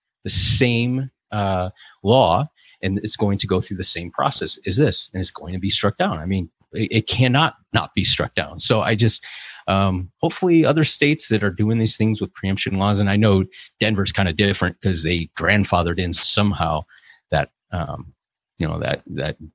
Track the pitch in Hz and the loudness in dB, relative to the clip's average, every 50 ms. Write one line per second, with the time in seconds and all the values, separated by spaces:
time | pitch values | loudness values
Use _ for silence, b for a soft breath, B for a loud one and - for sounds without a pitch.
0 | _ _ _ _ - 101 - - - - 110 104 131 120 120 117 120 123 127 131 | _ _ _ _ -6 -4 0 2 2 4 4 4 4 4 2 2 0 0 -2 -2
1 | 135 131 _ _ _ - 107 104 101 98 95 90 92 92 - B B B B B | -4 -6 _ _ _ -8 -4 -2 -2 0 0 -2 -2 -4 -8 B B B B B
2 | - 101 123 131 113 82 85 113 151 - _ b b b b b 92 95 95 95 | 2 4 6 6 6 4 4 2 0 -2 _ b b b b b -4 -2 -2 -2
3 | - 104 - - 107 101 98 95 - - 92 90 - - 101 90 - - - 85 | -4 -4 -4 -2 0 0 0 0 0 0 -2 -2 -2 -4 -6 -4 -2 -2 -2 -4
4 | 87 82 - - 69 - - - - - - - - 95 92 127 147 110 - - | -6 -8 -4 -2 -2 -2 -2 -2 -4 -6 -8 -6 -6 -2 2 2 2 2 0 -2
5 | - - - 95 92 - - - 76 85 92 92 95 98 - - - 101 - - | -6 -8 -6 -6 -6 -6 -6 -8 -10 -10 -6 -4 -2 0 0 2 0 0 0 0
6 | 185 160 107 78 82 92 98 95 85 - _ _ _ _ - - 110 - 113 110 | -2 -2 -2 -4 -4 -2 -2 -2 -4 -6 _ _ _ _ -6 -4 -4 0 0 -2
7 | - - - 123 131 127 123 147 160 - - _ _ _ - 104 80 - - 101 | 0 0 0 2 2 4 4 2 2 0 -2 _ _ _ -2 -2 -2 -2 -2 -2
8 | 90 - - - - - - - 76 73 82 90 - - 120 110 67 104 113 101 | 0 0 0 0 -2 -4 -4 -6 -6 -6 -6 -4 -2 0 0 2 2 0 0 2
9 | 117 107 - - B B B B B B B B B 90 95 98 98 95 92 92 | 2 0 0 -2 B B B B B B B B B -2 0 2 2 2 0 -2
10 | 92 - _ _ - 170 - - 190 180 170 165 151 127 151 160 151 - - - | -4 -8 _ _ -4 -4 -2 0 2 4 4 6 4 4 4 2 2 2 2 2
11 | 143 147 156 - - - 110 101 104 98 90 - 107 110 117 113 110 107 - - | 2 0 0 0 0 0 0 0 0 0 -2 0 0 0 2 0 0 0 0 0
12 | 110 110 107 - 98 92 - - - 95 98 - - 98 98 95 98 104 104 98 | 0 0 0 -2 -4 -8 -8 -6 -4 -4 -2 -2 -2 -2 -2 0 2 2 2 2
13 | 101 98 101 104 110 104 98 95 92 - B B B B B B 107 110 107 98 | 2 2 4 4 4 4 4 4 2 0 B B B B B B 0 0 0 0
14 | 95 - - 101 98 90 82 - 101 101 98 - 90 90 - _ - 98 87 78 | 0 0 0 0 0 0 2 2 2 2 2 0 -2 -4 -2 _ -2 -2 0 0
15 | 78 80 90 82 80 - - - 82 87 104 104 98 - 92 87 82 85 85 95 | 0 0 0 -2 -2 -6 -6 -4 0 2 2 2 2 2 2 2 2 0 0 -2
16 | 90 85 87 - - - - 104 104 101 - - 82 80 78 76 - B B B | -2 -2 -2 0 0 0 2 2 2 0 0 -2 -2 -2 -2 -4 -6 B B B
17 | B B B B B B 85 76 - - _ _ _ _ - 85 80 73 71 69 | B B B B B B -2 -2 -2 -4 _ _ _ _ -8 -8 -8 -8 -10 -12
18 | 82 80 - _ _ _ _ _ _ _ _ - 85 78 82 80 71 - - - | -14 -16 -20 _ _ _ _ _ _ _ _ -6 -4 -4 -4 -4 -4 -4 -4 -6
19 | - - 85 71 69 78 76 - 80 78 | -8 -10 -8 -6 -6 -6 -6 -10 -14 -20